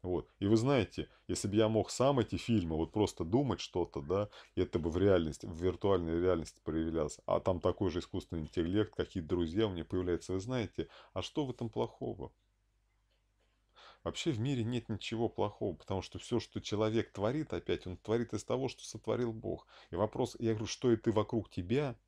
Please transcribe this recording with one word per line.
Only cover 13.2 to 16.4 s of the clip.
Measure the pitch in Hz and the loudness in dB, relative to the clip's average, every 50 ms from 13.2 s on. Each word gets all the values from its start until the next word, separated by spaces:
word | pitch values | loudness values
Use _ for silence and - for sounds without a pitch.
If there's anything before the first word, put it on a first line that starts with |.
| _ _ _ _ _ _ _ _ _ _ _ - - - - _ _ | _ _ _ _ _ _ _ _ _ _ _ -20 -20 -20 -20 _ _
Вообще | 85 - - - 175 | -6 -6 -2 -2 0
в | 139 104 | 0 0
мире | 113 139 143 123 110 | 0 0 2 0 0
нет | 113 123 120 117 - | 0 0 -2 -2 -4
ничего | 113 101 - - 117 110 117 110 | -6 -6 -4 -4 -2 0 0 0
плохого, | - - 101 104 - - - 107 82 | 0 0 -2 -2 -2 -4 -4 -4 -4
потому | - - - 98 95 | -6 -6 -4 -4 -4
что | 90 - - 95 | -4 -6 -12 -14
всё, | - - 123 113 | -6 -2 -2 -2